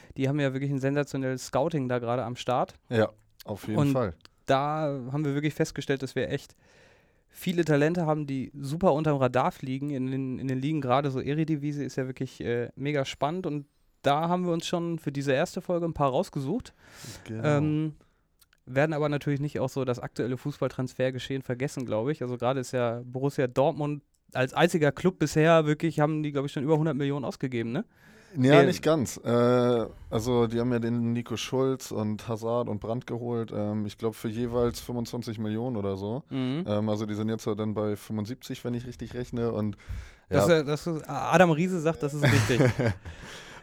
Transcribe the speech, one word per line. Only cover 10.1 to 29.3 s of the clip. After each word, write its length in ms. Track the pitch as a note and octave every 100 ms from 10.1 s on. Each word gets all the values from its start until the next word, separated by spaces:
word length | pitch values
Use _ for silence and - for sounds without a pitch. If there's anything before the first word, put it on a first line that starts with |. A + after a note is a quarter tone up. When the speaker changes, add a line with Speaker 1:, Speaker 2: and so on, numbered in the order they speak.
Speaker 1:
den, 260 | C3+ C3 B2+
in 100 | C3+
den 120 | C3
Ligen. 200 | C3+ D#3
Gerade 300 | B2+ C3 C#3+
so 100 | C3
Eredivisie 640 | A#2 D3+ D#3 D3+ C#3+ C#3+
ist 120 | C3 -
ja 100 | C3
wirklich, 340 | B2+ C3 -
äh, 280 | F#2+ A#2+ A#2+ -
mega 280 | C#3 D3
spannend 440 | C3+ - C#3+ F3+ F3+
und 180 | D3 C#3+ _ _ _
da 240 | C3+ D3 E3+
haben 180 | F3+ F3+
wir 60 |
uns 160 | E3 -
schon 320 | F3 E3+ E3
für 140 | -
diese 180 | C#3 C#3
erste 300 | C3+ F3 G3
Folge 240 | - E3+ E3+
ein 80 |
paar 160 | D3+ C#3
rausgesucht. 640 | C3 F#3+ D3 C3+ A3+ - - - - - -
Speaker 2:
Genau. 180 | - A2 D3+
Speaker 1:
Ähm, 480 | D3 D3+ D3+ D#3 D3 _ _ _ _ _ _ -
werden 260 | C3 D#3
aber 160 | D3+ D3+
natürlich 320 | C#3+ D3 C#3+
nicht 220 | D3 -
auch 80 | C3
so 160 | - B2+
das 120 | B2
aktuelle 380 | C3+ - A#2+ B2+
Fußballtransfergeschehen 1080 | D3 - C3 - B2+ - C3 B2+ - C3+
vergessen, 440 | - B2 C#3 - A#2
glaube 260 | G#2+ B2
ich. 100 | D#3
Also 160 | B2 B2
gerade 220 | A#2 C3+
ist 140 | B2
ja 280 | B2+ A#2+ A#2 B2
Borussia 420 | B2+ C#3 D3 B2+
Dortmund 560 | B2 C#3+ D3 D3 D3 - _ _
als 200 | B2+ C3
einziger 380 | - F3 F3 D3
Club 280 | - F3+ F#3
bisher 460 | D3+ D#3+ D#3 E3 D3+
wirklich, 360 | D3+ E3+ D3+
haben 200 | D3+ D#3
die, 120 | D3+
glaube 140 | C#3 C#3+
ich, 40 |
schon 120 | -
über 140 | C#3 D3+
hundert 200 | D#3+ C#3
Millionen 260 | C#3 C#3+
ausgegeben, 480 | - - C3+ B2 A2+
ne? 140 | C3 A3+ _ - - - C#3
Speaker 2:
Ja, 240 | B2+ D#3
Speaker 1:
Nee. 60 | F#3
Speaker 2:
nicht 160 | F3+
ganz. 380 | D3+ D#3+ A2 -
Äh, 640 | -